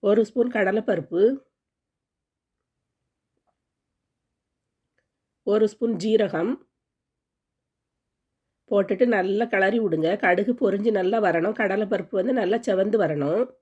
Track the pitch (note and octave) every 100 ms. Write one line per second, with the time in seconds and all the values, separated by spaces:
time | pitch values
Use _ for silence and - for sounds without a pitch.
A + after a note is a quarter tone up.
0 | G#3 G#3 G#3+ - A#3+ A#3 F#3+ G3+ A3 F#3
1 | D#3+ E3+ G#3+ C4+ _ _ _ _ _ _
2 | _ _ _ _ _ _ _ _ _ _
3 | _ _ _ _ _ _ _ _ _ _
4 | _ _ _ _ _ _ _ _ _ _
5 | _ _ _ _ - G#3 G#3+ - A#3 G#3
6 | G3+ A3 G3+ D#3+ F3+ D4 _ _ _ _
7 | _ _ _ _ _ _ _ _ _ _
8 | _ _ _ _ _ _ _ G3+ G3 F#3+
9 | B3 G#3+ F#3 G3+ A#3 G3+ F#3+ A#3 G#3+ D#3+
10 | D#3+ G3+ - F3+ G#3 A#3+ A3+ G3 G#3+ G#3
11 | F#3 A3+ G3+ E3+ F3+ G#3+ G#3+ G3 G#3 G3+
12 | F3+ G3+ F#3 B3+ F#3+ A3+ A#3 F#3+ G3 G#3+
13 | E3+ D3+ C#3+ F3+ B3+ -